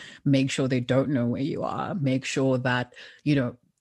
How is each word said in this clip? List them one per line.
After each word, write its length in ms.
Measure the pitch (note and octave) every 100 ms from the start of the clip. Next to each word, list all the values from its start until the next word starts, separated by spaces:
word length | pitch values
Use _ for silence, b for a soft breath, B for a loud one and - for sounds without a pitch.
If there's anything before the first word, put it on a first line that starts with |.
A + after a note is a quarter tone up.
| B B
make 280 | C#3+ C#3 C3+
sure 160 | - C3+
they 100 | C3
don't 300 | A#2+ C3 C#3
know 180 | C#3 A#2+
where 160 | A#2+
you 220 | C#3+ -
are, 320 | - - C3+ G3+
make 280 | C3+ C3+
sure 320 | - - C3+ B2+
that, 360 | B2+ B2 B2 - B B
you 100 | D3
know, 220 | C#3+ B2 - _ _